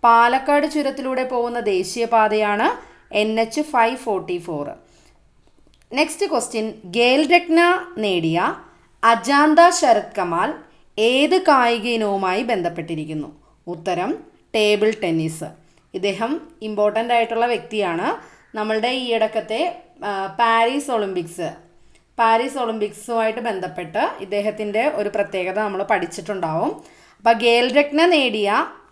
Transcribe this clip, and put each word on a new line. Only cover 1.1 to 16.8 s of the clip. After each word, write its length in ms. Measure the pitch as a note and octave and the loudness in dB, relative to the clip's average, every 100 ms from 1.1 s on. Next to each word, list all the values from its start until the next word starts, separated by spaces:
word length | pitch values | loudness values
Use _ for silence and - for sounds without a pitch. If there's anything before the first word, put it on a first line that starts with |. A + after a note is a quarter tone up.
| C4 B3+ | -4 -2
പോകുന്ന 260 | B3+ A#3+ A#3+ G#3 | -2 -2 -2 -2
ദേശീയപാതയാണ് 960 | F#3 F#3+ B3 A3+ A3+ G#3+ G#3+ G#3 G#3 C#4 A#4+ - - _ G#3 | -2 -2 -4 0 2 4 2 0 0 0 -2 -10 -20 _ -2
എൻ 100 | G#3+ A3 | 0 0
എച്ച് 180 | A3+ C4 D4+ | -2 -2 -2
ഫൈവ് 260 | C4+ A3+ B3+ | 2 2 0
ഫോർട്ടി 320 | A#3+ G3 D#3+ F3 E3 | -4 -4 -4 -8 -6
ഫോർ. 200 | D#3 C#3+ - _ _ _ _ _ _ _ _ _ _ _ B3+ | -8 -8 -12 _ _ _ _ _ _ _ _ _ _ _ 0
നെക്സ്റ്റ് 300 | D4+ - G4 | 0 0 -2
ക്വസ്റ്റ്യൻ, 340 | C#4+ - A#3 A3 - F3+ F#3+ | -2 -2 -4 -4 -8 -8 2
ഖേൽ 260 | A#3+ C4+ D4+ | 4 4 6
രത്ന 280 | F4 E4+ E4 F4 F4+ - - | 4 4 4 4 2 -2 -6
നേടിയ 340 | G#3+ F3+ E3 E3 A3 G4+ - _ _ _ A3+ | -2 0 0 0 0 -4 -14 _ _ _ 2
അജാന്ത 480 | A#3 A#3 C#4+ D4+ D#4 E4+ F4 | 2 2 4 4 8 6 6
ശരത് 360 | C#4 G#3+ G3+ - | 4 4 2 -6
കമാൽ 340 | F#3 E3+ G#3+ D#4+ - _ _ - A3 | -4 -2 -2 -4 -14 _ _ 0 2
ഏത് 240 | B3+ D4 F#4 F4+ | 2 2 2 4
കായിക 400 | C#4 A#3+ A#3 A3 A#3 | 4 4 0 -2 -2
ഇനവുമായി 480 | G#3 G3 F#3+ F#3+ A#3 | 0 -2 -2 -2 -2
ബന്ധപ്പെട്ടിരിക്കുന്നു? 760 | G#3+ E3+ E3+ D#3+ E3 D3+ D#3+ D3+ - _ _ - | -2 -2 -6 -8 -8 -6 -8 -10 -14 _ _ -14
ഉത്തരം 380 | E3+ E3 F3 F#3+ G4+ - _ _ A3 | -10 -6 -4 -4 -6 -10 _ _ 0
ടേബിൾ 360 | G#3 G#3 G#3+ A3 | 2 4 2 0
ടെന്നീസ്. 440 | F3+ E3 D#3+ D#3+ E3 - _ _ _ F#3+ | -2 -2 -2 -6 -10 -14 _ _ _ -4
ഇദ്ദേഹം 360 | G3 F#3+ A3+ D4+ - - G#3+ | -4 -2 -4 -6 -8 -14 -10
ഇമ്പോർട്ടൻ്റ് 460 | G#3 | 0